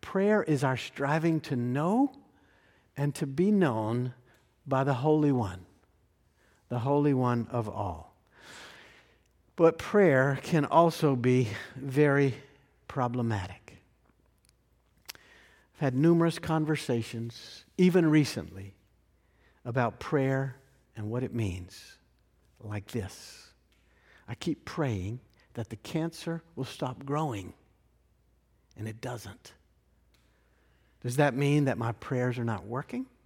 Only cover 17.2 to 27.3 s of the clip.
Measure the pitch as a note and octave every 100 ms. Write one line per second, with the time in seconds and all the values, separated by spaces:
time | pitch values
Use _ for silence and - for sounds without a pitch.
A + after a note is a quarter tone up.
17.2 | A#2 - - - - - F#3 F3+ E3 D#3
18.2 | C#3+ - D#2+ F#2+ G2 _ _ _ _ _
19.2 | _ _ _ _ B2+ A#2+ A#2 - - D3+
20.2 | C3+ C3+ C3+ B2 _ _ _ - G#2+ A#2
21.2 | B2+ A#2+ G#2+ F2+ F2+ - - - _ _
22.2 | _ _ _ _ G#2+ G#2 G2 A#2+ G2 -
23.2 | - - - _ _ _ _ _ _ _
24.2 | - A2+ - D#3 - - C#3+ G#2 F#2 A#2+
25.2 | _ _ _ - A2+ A2+ - E3 E3 -
26.2 | - E3 - - C3 - C3+ B2+ C#3 D3
27.2 | D#3